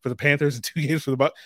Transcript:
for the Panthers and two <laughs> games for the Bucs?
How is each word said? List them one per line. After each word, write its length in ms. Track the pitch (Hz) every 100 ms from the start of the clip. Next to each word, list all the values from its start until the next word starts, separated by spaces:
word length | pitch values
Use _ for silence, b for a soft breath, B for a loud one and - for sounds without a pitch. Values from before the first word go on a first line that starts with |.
for 80 | 131
the 60 | 120
Panthers 400 | 147 143 147 123
and 80 |
two 180 | - -
<laughs> 60 | 147
games 160 | 160
for 80 | 143
the 60 | 127
Bucs? 140 | 139 B